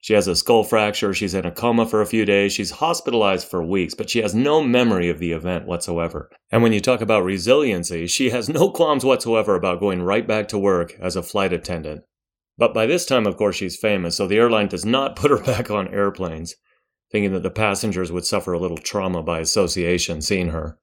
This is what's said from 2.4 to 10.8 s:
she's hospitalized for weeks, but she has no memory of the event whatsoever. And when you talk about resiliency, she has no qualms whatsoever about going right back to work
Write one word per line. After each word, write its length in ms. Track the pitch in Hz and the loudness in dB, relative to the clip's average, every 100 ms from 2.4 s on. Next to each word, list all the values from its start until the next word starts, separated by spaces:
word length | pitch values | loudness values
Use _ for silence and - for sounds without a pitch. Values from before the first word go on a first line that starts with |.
| 101 | 2
she's 200 | - 95 | -2 -6
hospitalized 760 | - 160 165 - 120 101 92 - | -2 -2 -2 0 2 2 2 -2
for 160 | 90 | -6
weeks, 300 | 82 98 82 | -2 -2 -2
but 160 | - - | -6 -4
she 100 | 117 | -2
has 140 | 107 | 0
no 260 | 104 139 156 | 0 2 2
memory 480 | 139 123 120 95 87 | 4 4 4 2 0
of 120 | 78 | -2
the 100 | 85 | -2
event 360 | 82 85 90 - | -4 -4 -4 -4
whatsoever. 640 | 87 - 85 85 90 - _ _ | -6 -4 -4 -4 -6 -12 _ _
And 140 | 113 | 2
when 80 | 117 | 4
you 80 | 107 | 2
talk 200 | 98 123 | 0 0
about 220 | 110 107 | 2 2
resiliency, 880 | 90 98 92 139 139 92 82 85 87 | 2 -2 2 4 4 -2 -4 -6 -4
she 220 | - 131 | 0 0
has 180 | 120 110 | 0 -2
no 220 | 156 190 | 0 0
qualms 340 | - 160 143 | 2 2 2
whatsoever 500 | 131 123 117 113 101 | 2 2 2 0 2
about 240 | 95 92 87 | 2 0 0
going 240 | 101 92 | 0 0
right 240 | 90 104 113 | 0 0 0
back 220 | 110 104 | -2 -2
to 100 | 104 | 0
work 360 | 98 90 | 2 2